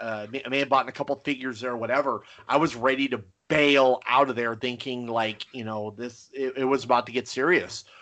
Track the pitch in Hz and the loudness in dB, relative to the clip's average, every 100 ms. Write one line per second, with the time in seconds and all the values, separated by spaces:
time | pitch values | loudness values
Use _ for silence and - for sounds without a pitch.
0 | 113 107 104 123 123 135 131 135 123 135 | -6 -6 -6 -10 -4 -2 2 2 2 -4
1 | 143 139 151 131 131 113 123 120 113 135 | -6 -4 -4 -6 -6 -6 -6 -4 0 0
2 | 139 107 - - - 139 156 117 127 131 | 0 -2 -8 -14 0 2 2 2 0 2
3 | 135 120 92 _ - 151 147 139 131 123 | 0 -2 -8 _ -2 4 6 6 6 4
4 | - 127 139 117 117 113 127 120 135 123 | 2 4 4 0 -4 -4 -6 -6 -8 -8
5 | 117 113 110 104 - 131 110 107 107 104 | -4 -2 -2 -4 -12 -10 -8 -6 -8 -8
6 | 120 117 - 135 131 131 131 135 113 123 | -12 -12 -14 -6 -4 -2 0 2 4 2
7 | 113 120 113 - 147 170 90 - - - | 2 -4 -4 -2 2 2 0 -10 -16 -20